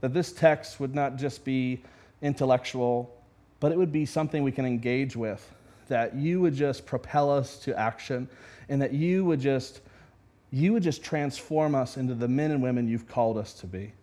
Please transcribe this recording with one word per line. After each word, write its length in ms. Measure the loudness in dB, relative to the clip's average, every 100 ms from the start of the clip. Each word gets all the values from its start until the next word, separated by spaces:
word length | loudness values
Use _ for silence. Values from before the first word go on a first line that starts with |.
that 120 | 0
this 180 | -2 -4
text 480 | 4 4 4 -2 -8
would 140 | -6
not 220 | -2 -2 -2
just 300 | -6 -6 -4
be 360 | -2 -2 -4 -10 -20 -20 _
intellectual, 920 | -4 0 4 2 2 -2 0 0 -2 -14 -20 _ _ _
but 120 | 0
it 60 | 2
would 140 | 0
be 140 | 0 -2
something 380 | -2 -2 0
we 80 | -2
can 140 | -2 -2
engage 500 | -2 0 -2 -2 -4
with, 380 | -6 -6 -12 -20 -20 -20 -4
that 280 | 0 0 -2
you 260 | 0 2
would 120 | 2
just 320 | 2 0 -2 -4
propel 460 | -6 0 2 4
us 260 | 2 0 -6
to 180 | -6 0
action, 500 | 0 -2 -6 -6 -6 -14 -20 -20 -4
and 140 | -2
that 120 | 0
you 300 | 0 2 2
would 160 | 2 2
just, 420 | 2 0 -2 -14 -20 -20 -20 -20 _ _ _
you 220 | 2 4
would 100 | 4
just 200 | 2 -2
transform 720 | -4 -2 -2 -4 -2 2 2 2
us 220 | 0 -2
into 160 | -4
the 140 | 0 0
men 240 | 2 2
and 100 | 2
women 260 | 2 2 0
you've 200 | -2 -4
called 300 | 0 2 0
us 160 | -4
to 140 | -10 -12
be. 260 | -10 -12 -16